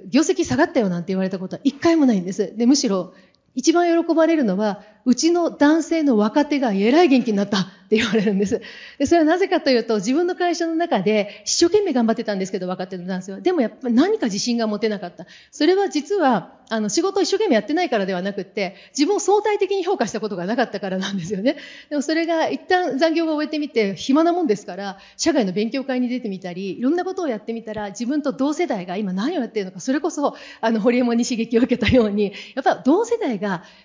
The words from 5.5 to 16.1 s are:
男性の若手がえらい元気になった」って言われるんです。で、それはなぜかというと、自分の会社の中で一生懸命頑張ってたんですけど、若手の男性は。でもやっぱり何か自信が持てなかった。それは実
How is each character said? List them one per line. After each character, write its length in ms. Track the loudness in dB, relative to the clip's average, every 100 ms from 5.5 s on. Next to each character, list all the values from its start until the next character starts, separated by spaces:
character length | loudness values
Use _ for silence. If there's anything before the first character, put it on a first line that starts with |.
男 320 | 4 4 4
性 200 | 2 0
の 140 | 2 4
若 280 | 2 2
手 160 | 2 0
が 120 | 0
え 180 | 2 4
ら 120 | 6
い 60 | 6
元 140 | 4
気 60 | 2
に 40 | 0
な 80 |
っ 40 | 0
た」 240 | -2 -2 -8 0
っ 0 |
て 60 | 0
言 100 | 2
わ 60 |
れ 80 | 0
る 140 | 2
ん 40 | 0
で 80 | 0
す。 160 | -2 -6 -20 -14 -4
で、 80 | 2
そ 100 | 4
れ 20 |
は 60 |
な 120 | 4 2
ぜ 120 | 2
か 120 | 0
と 100 | 2
い 60 | 2
う 60 |
と、 140 | 2 -2
自 180 | 0
分 140 | 0 0
の 80 | 0
会 180 | -2
社 100 | -2 -2
の 80 | -2
中 240 | 0 0
で 420 | 2 0 -2 -6
一 100 | -6
生 120 | 2 4
懸 140 | 4
命 120 | 2
頑 140 | 2 0
張 60 |
っ 20 |
て 80 | 0
た 140 | -2 -4
ん 20 |
で 80 | -4
す 60 |
け 80 | -4
ど、 80 | -6
若 180 | -6 -8
手 100 | -10
の 80 |
男 180 | -8 -8
性 80 | -8
は。 80 | -4
で 120 | 0
も 100 | 0
や 60 | 0
っ 40 |
ぱ 160 | -2 0
り 60 |
何 260 | 2 4 2
か 60 | -2
自 120 | -2
信 200 | -2 -2
が 100 | -2
持 100 | -2
て 100 | -2
な 120 | -4
か 80 | -10
っ 80 | -14
た。 100 | -20 -20 _
そ 160 | 0 2
れ 80 |
は 140 | 2 0
実 260 | -2 -2